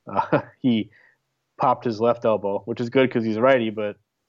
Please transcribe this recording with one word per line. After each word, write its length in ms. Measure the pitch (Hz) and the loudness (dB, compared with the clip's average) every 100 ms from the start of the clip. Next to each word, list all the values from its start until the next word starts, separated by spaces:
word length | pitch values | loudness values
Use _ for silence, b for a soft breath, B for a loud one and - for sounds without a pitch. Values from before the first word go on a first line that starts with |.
<laughs> 100 | - | -8
uh, 300 | 101 - 143 - _ | -4 -2 -2 -4 _
he 300 | 131 113 101 b b b _ _ _ - | 0 0 -2 b b b _ _ _ -2
popped 260 | 143 151 127 | 0 0 -2
his 160 | 107 | 0
left 240 | 117 117 117 | 0 0 0
elbow, 340 | 104 98 101 - | -2 -2 -6 -6
which 160 | 113 | -6
is 80 | 120 | -2
good 220 | 131 131 | 2 2
'cause 120 | 127 | 2
he's 140 | 113 107 | -2 2
righty, 320 | 127 131 113 | 4 4 2
but, 280 | 107 104 98 _ _ | -4 -6 -8 _ _